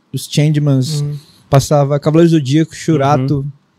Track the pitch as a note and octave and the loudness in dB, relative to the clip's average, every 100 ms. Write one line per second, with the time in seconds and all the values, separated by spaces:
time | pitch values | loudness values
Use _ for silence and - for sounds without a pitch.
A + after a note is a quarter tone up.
0 | _ C3 - - D3+ D3+ D3 C3+ C3 D3+ | _ -12 -6 0 0 2 0 0 -2 -4
1 | D3 D3 - _ _ C#3 - D3 C#3 C#3+ | -6 -10 -16 _ _ 0 2 0 0 0
2 | D#3+ D#3 E3+ E3 C3 D3+ D#3+ - - D#3 | 0 4 4 2 0 0 -2 -4 -2 0
3 | C3+ D3 C3+ D3 C#3 - _ | 0 0 0 -4 -6 -12 _